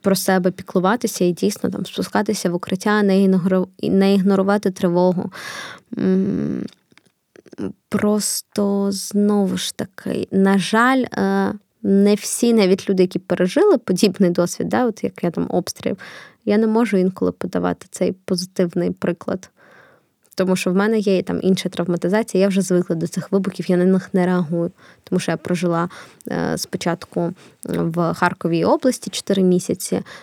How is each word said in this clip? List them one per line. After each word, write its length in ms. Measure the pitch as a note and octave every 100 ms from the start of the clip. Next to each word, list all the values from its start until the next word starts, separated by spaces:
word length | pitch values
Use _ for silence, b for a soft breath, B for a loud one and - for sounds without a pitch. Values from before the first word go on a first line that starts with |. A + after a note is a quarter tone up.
про 140 | G3+ F#3+
себе 360 | - F#3 F3+
піклуватися 720 | F3+ - F#3+ F#3 A#3+ A3 - F3+
і 60 |
дійсно 380 | F3 G3 - F#3
там 160 | G3 F#3+
спускатися 640 | - F#3+ G3+ G#3+ G#3 F3+
в 60 | F3
укриття, 480 | - F#3+ G#3+ G#3
не 200 | G#3 F#3+
ігнору-, 440 | F#3+ F#3 F3+ F#3 F#3 -
не 300 | - F#3+ G3 G3+
ігнорувати 560 | F#3+ G3 F#3+ G#3 G3+
тривогу. 600 | F#3 F#3 F3 F3+ F3+ F#3+ B B B B B _ -
М, 640 | F#3+ F#3 G3 - - B1+ - _ _ _ _ _ _ - - - G3 - _
просто, 960 | G#3 G#3 G#3+ G3+ - - - G3+ G3+ G3
знову 640 | G3 - G3+ G#3 G#3 F#3+ F#3
ж 200 | - -
таки, 500 | - - G3 - -
на 260 | F#3+ G3 G3
жаль, 460 | E3+ A3 B3 C4 A#3+ -
е, 360 | G3 G3 G3 G#3 _ _
не 320 | G3+ G3 G3+ G#3
всі, 380 | - - A#3+
навіть 360 | A3+ F#3+ F#3+ -
люди, 140 | F#3+
які 160 | F#3 -
пережили 580 | _ F3 F#3 C#4 G#4 C#4+
подібний 520 | - F#3 G#3 F3+ F3+
досвід, 400 | F3 F3 - F3
да, 160 | G#3 B3
от 180 | G#3+
як 200 | - -
я 80 | F3
там 140 | E3 F3
обстріл, 480 | F3+ F3+ - - G3+ B B B B -
я 120 | G#3
не 100 | A3+
можу 300 | A3 A#3 G3+
інколи 340 | F#3 F#3 F3+
подавати 560 | - F3+ F3+ F3 F3 -
цей 200 | - F3+
позитивний 800 | F#3 - F3+ F#3 - F3 F3 F3
приклад. 580 | F3+ F3+ E3+ - F#3+ - _ b b b b b _ _ -
Тому 180 | F#3 F#3
що 160 | F#3+
в 40 | F3+
мене 240 | G#3 A3
є 240 | G3+ F#3
там 160 | F#3 F3
інша 260 | F#3 F#3+ F#3+
травматизація, 720 | - F3 E3+ F3 G#3 A#3 F#3
я 60 | G3
вже 140 | F#3+
звикла 340 | F#3 F3+ F3 E3
до 120 | E3
цих 240 | - -
вибухів, 400 | G3 F#3+ - F3
я 60 | F3+
на 80 | F3+
них 240 | F#3 -
не 120 | F#3 F3+
реагую. 460 | F3+ D3+ E3+ E3+ _ B B
Тому 160 | - F3+
що 120 | F#3
я 60 | E3
прожила, 520 | - F3+ F3+ E3+ F3 B B B -
е, 260 | E3+ E3 D#3+
спочатку 760 | - - F3 E3 - - E3+ F#3 B B
в 500 | - E3+ E3+ E3 E3+
Харковій 500 | E3+ F3+ - E3+ E3 F3+
області 440 | D#4 B3+ B3 -
чотири 340 | - - G3
місяці, 580 | F#3 F3+ - F#3+ - F#3+ - B